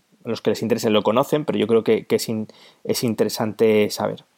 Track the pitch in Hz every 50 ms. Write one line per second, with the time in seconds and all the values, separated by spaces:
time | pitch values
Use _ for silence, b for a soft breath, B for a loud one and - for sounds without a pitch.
0 | _ _ _ _ _ 123 110 - - 117 101 - 120 107 113 107 120 113 107 107
1 | 95 107 110 127 139 - 151 151 147 - 104 104 107 110 113 113 107 120 110 101
2 | - - 117 107 - - 113 110 107 B B B B B B B B - 110 -
3 | 135 117 110 - 113 107 - - 117 110 104 - 117 110 107 104 104 101 - -
4 | 107 101 110 - - _ _